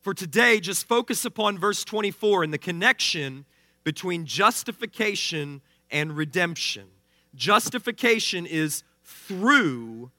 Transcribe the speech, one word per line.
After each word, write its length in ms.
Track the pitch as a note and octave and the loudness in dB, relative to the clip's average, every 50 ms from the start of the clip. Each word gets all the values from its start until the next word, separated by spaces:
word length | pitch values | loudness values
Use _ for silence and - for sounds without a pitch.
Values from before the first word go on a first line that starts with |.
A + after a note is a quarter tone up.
For 120 | _ G3 F#3+ | _ -6 -6
today, 460 | - F#3+ E3 C3+ G#3+ A#3+ A#3+ A3+ G#3+ | -6 -8 -2 2 4 6 6 4 4
just 280 | E3+ F#3+ F#3 - - | 2 -2 -4 -4 -2
focus 380 | - A#3 A#3+ B3+ - B3 - - | 0 0 0 2 0 -4 -4 -4
upon 320 | A#3+ - - G#3+ G3+ G3+ | -6 -4 0 0 0 0
verse 260 | F3+ E3+ G#3 G3+ - - | 2 0 0 0 0 -6
twenty-four 600 | - A3 G#3+ G#3 G3+ - - G#3+ G#3 G3+ F#3 E3 | -4 -2 -2 -2 -2 -4 0 2 4 4 4 2
and 100 | D#3 D3+ | 0 -2
the 60 | C#3+ | -6
connection 840 | - F#3 E3+ E3+ F#3+ B3 C4 - - - - E3 C#3+ C3+ C3 C3+ C#3+ _ _ _ _ _ _ _ _ | -6 -6 -4 2 2 2 2 2 -2 -2 -2 -2 -4 -6 -8 -12 -18 _ _ _ _ _ _ _ _
between 440 | D#3 D3+ - - F#3 F3 E3+ E3 | -4 -4 -4 -4 -4 -4 -4 -4
justification 1300 | C3+ B2 D3 G3 A3 A#3 - - - G3 - A#3 G#3+ _ - A3 G#3 G3+ - - - E3+ D#3 D3 C#3+ C#3+ C#3 _ _ _ _ _ _ | -6 0 4 4 4 4 2 -6 -8 -8 -8 -10 -12 _ -2 -2 -2 -2 -2 -4 -4 -4 -4 -6 -6 -10 -16 _ _ _ _ _ _
and 260 | - D3 D3+ D#3 D3+ | -2 -2 -2 -2 -2
redemption. 720 | D3+ D#3 D3 - F#3 F3 E3+ E3 - - - - G#2 G2 F#2+ _ _ _ _ _ _ _ _ - | -4 -4 -2 0 0 0 0 -2 -6 -6 -6 -6 -8 -14 _ _ _ _ _ _ _ _ _ -10
Justification 1120 | C3 - F3 G3+ A3+ - - - B3 - A#3+ A3+ - - A#3+ A3+ A3+ - - G3 F3+ E3+ | -4 2 4 4 4 4 0 -6 -4 -4 -4 -4 0 2 2 4 4 2 -2 -4 -4 -6
is 380 | E3 E3 D#3+ D#3 D3+ D3 - _ _ _ _ _ | -4 -2 -2 -2 -2 -4 -6 _ _ _ _ _
through 1080 | - - - - - G3 F3+ G3+ B3 D4 C#4 G#3+ D3+ B2+ A#2+ A#2 A2+ A2+ A2+ A#2+ B2+ _ | -20 -20 -20 -14 -10 -6 0 4 4 6 6 4 2 0 -4 -8 -12 -14 -14 -16 -18 _